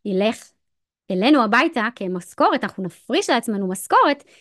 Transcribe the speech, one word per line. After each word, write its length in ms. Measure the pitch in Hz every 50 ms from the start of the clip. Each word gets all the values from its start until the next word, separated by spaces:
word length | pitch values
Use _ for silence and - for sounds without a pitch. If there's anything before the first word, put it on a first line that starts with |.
| -
ילך 460 | 208 196 185 202 220 240 - - - _ _ _ _ _ _ _ _ _ _ _ -
אלינו 320 | 190 180 196 262 302 277 233
הביתה 440 | 202 214 240 302 330 330 247 214 226 240
כמשכורת, 680 | - 202 180 180 180 - - - - 294 392 427 269 -
אנחנו 200 | 196 - - 190
נפריש 460 | 175 - - _ - 233 359 403 -
לעצמנו 380 | 302 233 - - 214 196 196 185
משכורת, 560 | 185 - - - 370 494 523 311 277 - - _ _ _